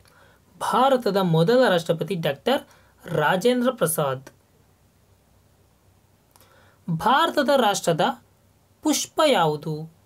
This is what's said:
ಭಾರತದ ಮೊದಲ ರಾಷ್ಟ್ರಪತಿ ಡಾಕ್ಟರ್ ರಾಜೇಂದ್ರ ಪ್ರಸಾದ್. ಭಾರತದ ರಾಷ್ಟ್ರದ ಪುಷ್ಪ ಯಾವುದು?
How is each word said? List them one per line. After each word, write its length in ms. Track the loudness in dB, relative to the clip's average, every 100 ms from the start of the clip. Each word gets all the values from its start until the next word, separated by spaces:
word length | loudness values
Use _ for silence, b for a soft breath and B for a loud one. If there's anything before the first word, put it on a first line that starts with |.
| _ b b b _ -10
ಭಾರತದ 560 | -4 0 2 2 0 0
ಮೊದಲ 520 | 2 2 4 4 4
ರಾಷ್ಟ್ರಪತಿ 460 | 2 -2 -4 -4
ಡಾಕ್ಟರ್ 480 | -4 -4 -4 -2 -2 -4 b b b
ರಾಜೇಂದ್ರ 680 | -6 -2 0 2 2 0 0
ಪ್ರಸಾದ್. 540 | 0 -2 -2 -4 -4 -10 _ _ _ _ _ _ _ _ _ _ _ _ _ _ _ _ _ _ _ _ _ b b b b -8
ಭಾರತದ 580 | -2 2 2 2 0 0 2
ರಾಷ್ಟ್ರದ 440 | 2 0 -2 0 -2 -4 _ _ _ _ _ _
ಪುಷ್ಪ 380 | -2 -2 -2 0 2
ಯಾವುದು? 680 | 4 2 -2 -6 -10 -10 _